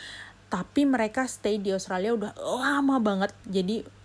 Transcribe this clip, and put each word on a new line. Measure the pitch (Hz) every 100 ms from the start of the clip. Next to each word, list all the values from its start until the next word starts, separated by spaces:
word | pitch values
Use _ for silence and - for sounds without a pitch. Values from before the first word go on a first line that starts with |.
| - - - - -
tapi | 180 185 -
mereka | 285 254 214 262
stay | 254 - 208 214
di | 196
Australia | 190 - 185 208
udah | 233 202 -
lama | 156 233 269 285 277 269
banget. | 214 196 202 - -
Jadi | 190 180 220 - -